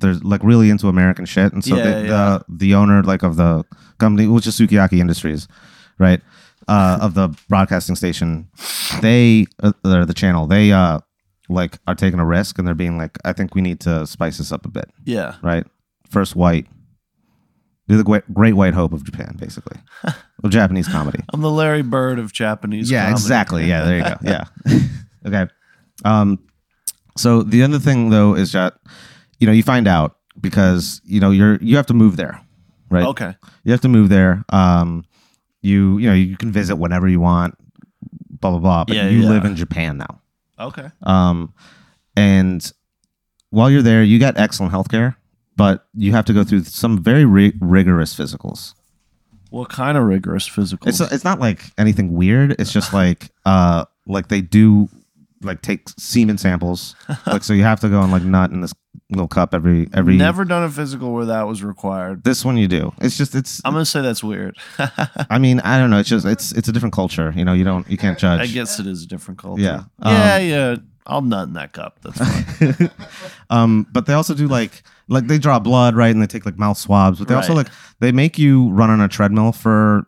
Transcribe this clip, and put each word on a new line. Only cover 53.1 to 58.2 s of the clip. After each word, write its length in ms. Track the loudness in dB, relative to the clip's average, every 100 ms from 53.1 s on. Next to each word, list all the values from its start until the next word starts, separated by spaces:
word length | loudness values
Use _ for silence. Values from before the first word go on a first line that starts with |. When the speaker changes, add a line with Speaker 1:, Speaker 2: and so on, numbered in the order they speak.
| 0 -8 _ 0
Speaker 1:
uh, 400 | 4 4 2 -4 _ -8
like, 220 | -8 -2
they 140 | -4
do, 480 | 2 4 6 4 2 _ _ _ _ _
like, 200 | -12 -10
take 260 | -8 -8 -10 -18
semen 400 | -4 0 0 0
samples. 580 | -2 -2 -4 -6 -10 -18 -12
Speaker 2:
<laughs> 180 | -10 -6
Speaker 1:
Like, 160 | -4
so 120 | 0
you 80 | 2
have 180 | 2 2
to 80 | 0
go 140 | 2
and, 100 | 2
like, 100 | 0